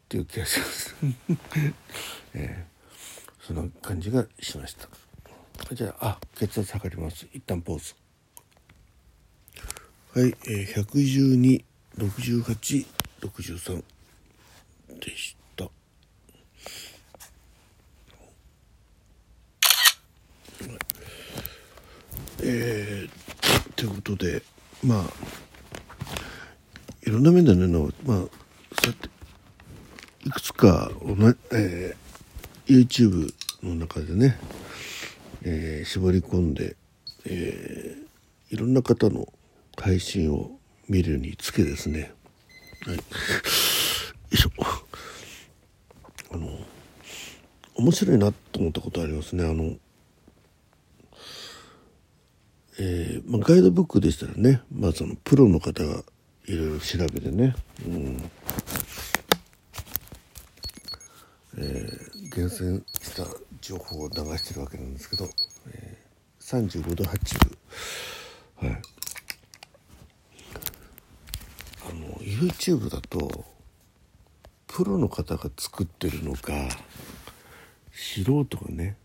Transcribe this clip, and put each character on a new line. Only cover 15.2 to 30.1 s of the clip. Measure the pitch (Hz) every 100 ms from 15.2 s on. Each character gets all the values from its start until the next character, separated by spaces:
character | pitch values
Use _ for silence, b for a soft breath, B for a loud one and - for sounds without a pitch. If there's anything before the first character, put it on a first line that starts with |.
| - - _ -
た。 | - _ _ _ _ _ _ - _ _ B B B B _ - - - _ _ _ _ _ _ - - - _ - _ _ _ _ _ _ _ _ _ _ - - - - - _ _ _ - - - - - - - B B B B B B B B B B B - - -
え | 127 120 120 107 104 101 87
ー、 | - - - - - -
っ | -
て | 113
こ | 98
と | 104 98
で、 | 90 73 - - - -
ま | 131 107
あ、 | 82 - - - - - - - - - B B B B B B _ - - -
い | -
ろ | 110
ん |
な | 151
面 | 180 156
で |
ね、 | 90 90
の-、 | 82 71 -
ま | - 101
あ、 |
そ |
う | 82 - - - - - 123
や |
っ |
て、 | - - - - - - - - - - - -